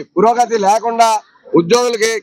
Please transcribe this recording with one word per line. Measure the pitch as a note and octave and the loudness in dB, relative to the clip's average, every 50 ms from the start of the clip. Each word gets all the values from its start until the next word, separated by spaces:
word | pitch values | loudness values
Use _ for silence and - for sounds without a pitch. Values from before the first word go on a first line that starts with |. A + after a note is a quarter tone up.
| C#3+ - _ | -4 -6 _
పురోగతి | E3+ G3+ A3+ A#3+ B3 A#3+ G#3 A3+ G#3+ F#3+ | 0 2 2 2 2 0 -2 -2 0 0
లేకుండా | F#3+ G#3+ A3+ G#3+ A#3 A#3 A3+ A3+ A3+ A3 G#3 - _ _ _ _ - - E3 | 0 0 0 -2 -2 0 0 2 2 0 -2 -4 _ _ _ _ -2 0 0
ఉద్యోగులకి | E3+ E3+ A#3 A#3+ B3 B3 A#3+ G3+ A3 A3+ A3+ G#3 | 2 2 0 0 0 -2 -2 -2 -2 -2 -4 -6